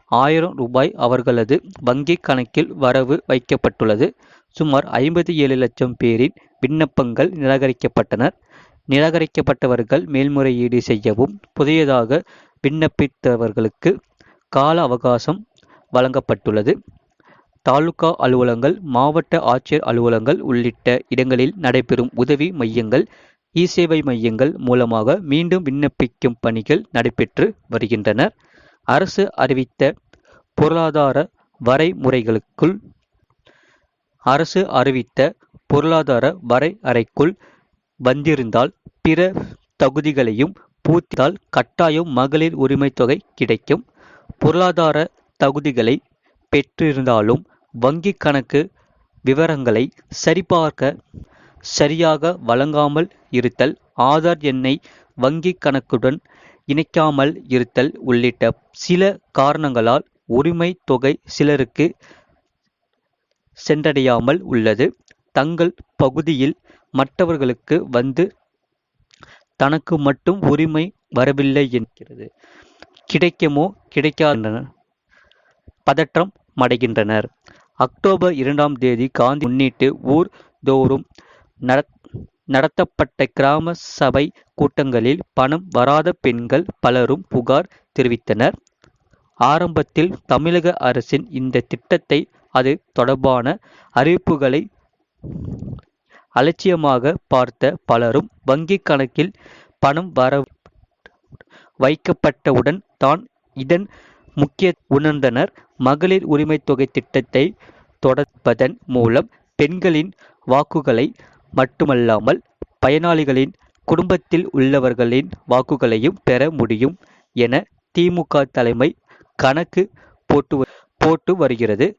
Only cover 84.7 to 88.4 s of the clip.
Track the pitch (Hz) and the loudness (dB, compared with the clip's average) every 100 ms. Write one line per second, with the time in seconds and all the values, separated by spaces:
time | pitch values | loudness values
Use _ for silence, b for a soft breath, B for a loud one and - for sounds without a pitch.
84.7 | - 135 117 117 175 - - 131 165 185 | -2 -2 0 0 -2 -4 -2 0 -2 -2
85.7 | 123 127 151 165 175 135 117 120 135 - | 0 2 2 0 -2 -2 -2 -2 -2 -2
86.7 | - 123 127 120 156 - 131 120 139 180 | -2 0 2 0 -2 -4 -4 0 0 -2
87.7 | b b - 123 117 - 107 | b b -2 -2 -2 -2 0